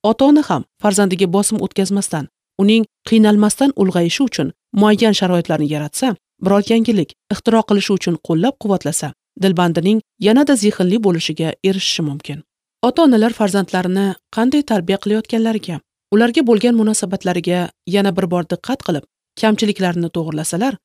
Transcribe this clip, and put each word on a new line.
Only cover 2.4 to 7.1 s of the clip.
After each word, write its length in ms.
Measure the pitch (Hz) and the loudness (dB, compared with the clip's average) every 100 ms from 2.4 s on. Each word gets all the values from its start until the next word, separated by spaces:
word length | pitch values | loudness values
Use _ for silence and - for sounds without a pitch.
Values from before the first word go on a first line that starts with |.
| _ - | _ 0
uning 220 | 202 226 214 _ - | 2 2 0 _ 0
qiynalmasdan 640 | 226 214 208 208 - 277 - | 4 4 4 2 2 0 2
ulg'ayishi 420 | 196 175 170 - 262 | 0 2 -2 0 -4
uchun 240 | - 143 - _ 202 | -2 -6 -8 _ 2
muayyan 340 | 214 208 226 196 | 2 4 2 2
sharoitlarni 520 | 185 175 170 156 147 | 0 0 0 -2 -2
yaratsa, 400 | 151 147 - 262 185 _ _ | -4 -6 -4 -4 -4 _ _
biror 180 | 185 202 202 | 0 0 2
yangilik 380 | 226 226 208 151 | 0 2 0 -2